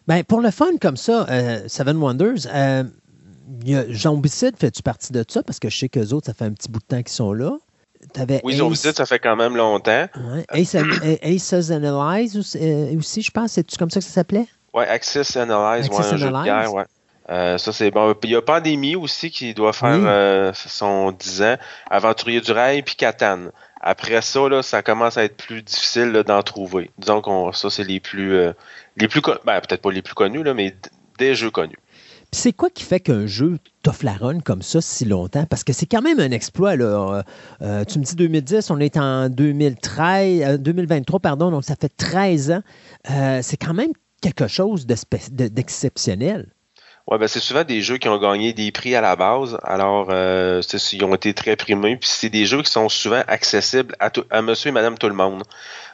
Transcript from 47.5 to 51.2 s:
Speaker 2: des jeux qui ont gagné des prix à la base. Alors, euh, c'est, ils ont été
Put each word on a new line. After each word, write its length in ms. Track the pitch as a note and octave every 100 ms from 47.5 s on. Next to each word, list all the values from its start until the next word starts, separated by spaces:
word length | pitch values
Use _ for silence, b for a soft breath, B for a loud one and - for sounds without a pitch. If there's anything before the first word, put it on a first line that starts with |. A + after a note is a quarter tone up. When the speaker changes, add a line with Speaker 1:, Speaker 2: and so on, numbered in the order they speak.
| C3+
Speaker 2:
des 180 | D#3+ A2+
jeux 160 | G2+ B2+
qui 100 | A2+
ont 120 | G#2
gagné 340 | G2+ G2+ A#2
des 180 | G#2+ G#2
prix 240 | - B2 A#2+
à 60 |
la 140 | G#2 F2+
base. 420 | G#2 B2+ C3 A#2
Alors, 460 | - F#2+ G2 G2+ F#2+
euh, 500 | F#2 F#2 F#2 F#2 F2+
c'est, 320 | - G2+ -
ils 100 | G2
ont 120 | F#2+
été 180 | F#2+